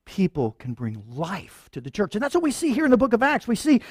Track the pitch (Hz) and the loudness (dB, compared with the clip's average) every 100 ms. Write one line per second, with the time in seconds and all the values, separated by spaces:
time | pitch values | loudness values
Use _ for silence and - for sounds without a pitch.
0 | - - 180 151 117 - 127 120 120 107 | -12 -2 -2 0 -4 -4 -12 -8 -8 -8
1 | 107 123 165 190 - - _ - 127 165 | -12 -10 -8 -10 -14 -20 _ -16 -12 -4
2 | 202 208 277 349 320 240 330 240 311 247 | -4 -2 -2 0 0 -2 0 0 4 4
3 | 262 220 269 277 - 226 302 262 - | 4 2 2 0 -2 -2 4 2 2